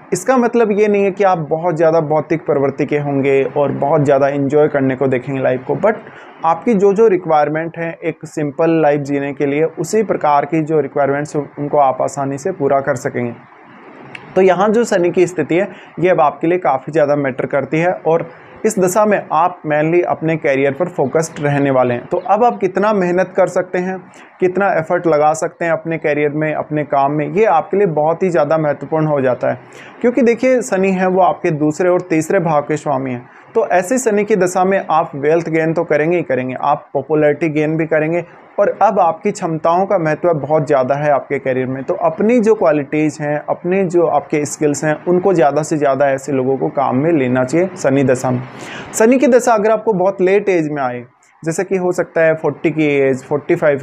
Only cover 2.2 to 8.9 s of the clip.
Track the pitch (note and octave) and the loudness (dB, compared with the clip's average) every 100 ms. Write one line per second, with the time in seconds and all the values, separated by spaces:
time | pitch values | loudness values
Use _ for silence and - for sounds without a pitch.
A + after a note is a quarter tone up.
2.2 | D3 D#3+ - C#3+ C#3 C3 C#3+ D3 C#3+ C#3 | -2 -4 -2 0 0 -2 -2 -2 -2 0
3.2 | C#3 C3+ C3 D3 C#3 - C#3 D#3 C#3 C#3 | 2 2 2 0 -2 0 0 2 4 4
4.2 | C#3 C#3+ C#3 D3 D3+ C#3+ C3+ C3 C3+ B2+ | 2 0 0 2 2 2 0 0 0 -2
5.2 | B2+ C3+ C3 B2+ C3 C#3+ G3 A3+ - - | -4 -2 -2 -2 -4 0 0 -2 -8 -20
6.2 | - - D#3+ E3+ - G#3+ G3+ G3 A3+ F3+ | -20 -6 -2 0 0 2 2 4 4 2
7.2 | D#3+ D#3 D3 D#3 E3 E3+ E3 E3 E3+ D3+ | 2 2 2 -2 -6 -6 -8 -6 -8 -8
8.2 | D#3 - D3 C#3 E3 E3 D3 | -10 -6 -6 -2 0 2 2